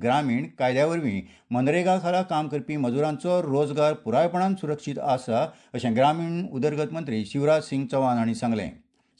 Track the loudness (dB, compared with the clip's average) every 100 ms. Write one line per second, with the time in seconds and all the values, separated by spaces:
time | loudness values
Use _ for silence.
0 | 0 2 2 0 -2 -2 0 2 2 0
1 | -2 -4 -8 -18 _ 0 2 2 2 2
2 | 2 0 0 -2 -2 -4 -4 -2 -2 0
3 | -2 -2 0 0 2 0 0 2 2 0
4 | 0 2 2 2 0 0 -4 -6 -6 -4
5 | -2 -2 0 0 -2 -6 _ -4 0 4
6 | 4 4 -2 -4 -4 -2 -2 0 -4 -4
7 | -4 -4 -4 0 2 2 0 -4 -2 0
8 | 2 2 0 0 -2 -2 -4 -10 _ _
9 | _